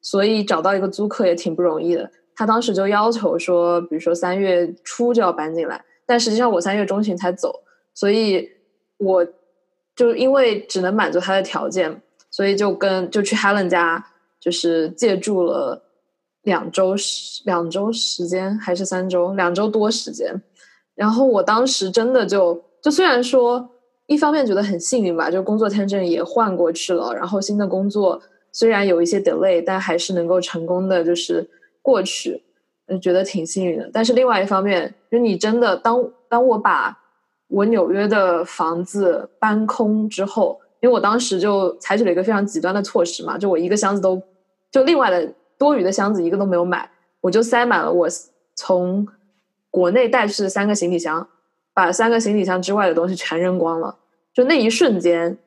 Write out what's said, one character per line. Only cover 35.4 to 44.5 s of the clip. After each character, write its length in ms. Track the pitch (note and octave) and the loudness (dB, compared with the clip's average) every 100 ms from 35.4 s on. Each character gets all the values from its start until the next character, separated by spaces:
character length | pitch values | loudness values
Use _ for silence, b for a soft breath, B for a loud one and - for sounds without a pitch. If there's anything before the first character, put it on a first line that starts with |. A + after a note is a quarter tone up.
| G#3+ A3+ | 0 2
的， 180 | A#3 F3 | 2 2
当， 320 | A3+ A#3+ B3 - _ | 0 0 -2 -8 _
当 180 | A#3+ B3+ | 2 4
我 120 | G#3+ | 4
把 380 | G#3+ D#3 G#2 - _ _ _ _ _ | 2 2 -2 -8 _ _ _ _ _
我 160 | G3 | 0
纽 260 | G#3 A3+ E3 | 2 2 2
约 160 | F#3+ G#3 | 0 2
的 380 | G#3+ F#3+ E3+ | 2 2 0
房 400 | F3 - D#3+ E3+ | -2 -4 -4 -2
子 460 | F3+ G3+ F#3+ E3 - _ | -4 0 0 0 -4 _
搬 280 | A3 G#3+ G#3+ | 0 0 -2
空 400 | - G#3+ G#3+ G#3+ | 0 0 0 -2
之 160 | G#3 | -4
后， 380 | G3 - - - b _ | -4 0 -2 -2 b _
因 80 | B3 | 2
为 60 | |
我 60 | A#3 | 4
当 180 | G3+ A3+ | 2 0
时 220 | A#3+ F#3+ | 0 0
就 340 | G3+ G3+ F#3 - | 0 2 0 -4
采 180 | - G3+ | -4 0
取 80 | |
了 80 | A3 | 2
一 20 | |
个 80 | E3+ | 2
非 80 | F#3+ | 2
常 140 | A3 G#3 | 0 0
极 140 | - | -2
端 140 | F3+ | -2
的 80 | G3+ | -2
措 200 | G3+ A3+ | -2 0
施 200 | E3+ - | 0 -2
嘛， 160 | E3+ - | -8 -4
就 100 | G3 | 0
我 80 | E3+ | 0
一 120 | F3 | 0
个 60 | G#3 | 0
箱 200 | G#3 G3+ | 0 0
子 60 | |
都， 180 | F#3+ F#3 - _ _ | 0 -2 -6 _ _